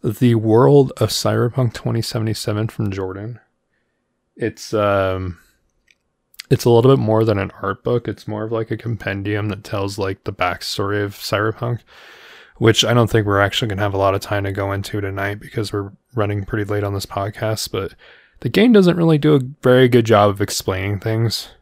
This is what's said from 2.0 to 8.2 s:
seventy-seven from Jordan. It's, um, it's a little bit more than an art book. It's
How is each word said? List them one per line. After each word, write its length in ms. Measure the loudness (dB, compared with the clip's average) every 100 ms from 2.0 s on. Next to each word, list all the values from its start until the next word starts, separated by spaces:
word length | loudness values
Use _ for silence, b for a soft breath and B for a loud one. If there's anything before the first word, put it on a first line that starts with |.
seventy-seven 680 | -4 -6 -4 -6 -6 -4 -6
from 220 | -6 -6
Jordan. 480 | -6 -8 -10 -12 -16 _ _ _ _ _ _ _ _ _ -8
It's, 380 | -8 -8 -6
um, 640 | -2 0 2 0 -2 -6 -10 b b _ _ _ _ _ _ _ _ -2
it's 140 | 0
a 60 | 4
little 200 | 6 6
bit 60 | 4
more 240 | 2 2
than 140 | 2 0
an 140 | -4 -6
art 220 | -8 -6
book. 240 | -4 -4 -4
It's 180 | -10